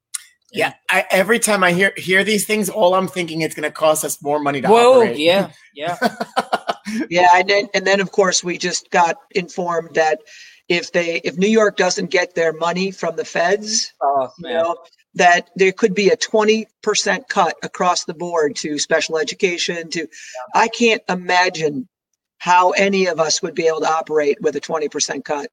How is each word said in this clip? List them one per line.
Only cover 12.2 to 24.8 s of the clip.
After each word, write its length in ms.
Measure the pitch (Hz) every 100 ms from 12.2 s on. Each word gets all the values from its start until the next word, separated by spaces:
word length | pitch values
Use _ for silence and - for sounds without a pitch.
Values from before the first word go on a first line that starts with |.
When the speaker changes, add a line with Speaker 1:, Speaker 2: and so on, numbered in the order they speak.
| 180 -
Speaker 3:
their 180 | 165
money 380 | 156 165 175 190
from 240 | 190 175 160
the 100 | 151
feds, 680 | 170 170 208 214 220 - -
Speaker 2:
Oh, 260 | 143 139 127 -
Speaker 3:
you 60 |
Speaker 2:
man. 100 | 165 123
Speaker 3:
know, 160 | 165 170 - _ _ -
that 340 | 180 175 - -
there 160 | 190
could 240 | 185 226 185
be 140 | 196
a 60 | 165
twenty 520 | - 220 214 220 214 _
percent 440 | - 208 208 185 -
cut 280 | - 170 -
across 420 | - - 180 175 -
the 80 |
board 420 | 160 175 170 151 -
to 200 | 160 147
special 400 | - 160 - 160
education. 720 | 156 - 190 170 - 170 160
To, 180 | 170 151 - - - -
I 140 | - 226
can't 320 | 226 233 214 -
imagine 760 | 180 180 180 180 170 156 - 254 _ _ _ _ -
how 320 | - 180 180
any 360 | - 196 196 185
of 120 | 156
us 220 | 156 -
would 140 | 180 175
be 100 | 165
able 140 | 156
to 100 | 160
operate 480 | 160 160 156 147 143
with 140 | 151 143
a 40 |
twenty 280 | - 165